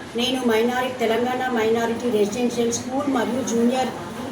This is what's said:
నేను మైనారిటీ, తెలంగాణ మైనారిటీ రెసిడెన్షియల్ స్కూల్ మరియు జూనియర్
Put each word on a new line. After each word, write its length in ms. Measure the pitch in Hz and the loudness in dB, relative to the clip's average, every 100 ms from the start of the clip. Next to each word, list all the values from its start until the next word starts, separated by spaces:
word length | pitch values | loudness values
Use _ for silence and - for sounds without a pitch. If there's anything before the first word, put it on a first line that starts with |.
| - 226 | -8 -4
నేను 320 | 247 262 247 | -2 0 2
మైనారిటీ, 460 | 220 240 247 254 | 2 2 0 -2
తెలంగాణ 580 | - 226 226 247 247 254 | 0 0 2 0 0 -2
మైనారిటీ 580 | 240 220 226 233 226 240 | 0 2 2 0 0 0
రెసిడెన్షియల్ 640 | 214 208 247 240 240 233 | 2 2 2 0 0 0
స్కూల్ 340 | 233 - 269 285 | -2 -4 -2 0
మరియు 360 | 262 214 247 | 0 0 -2
జూనియర్ 440 | 208 233 233 262 247 - - - - | 0 2 2 2 0 -4 -8 -8 -4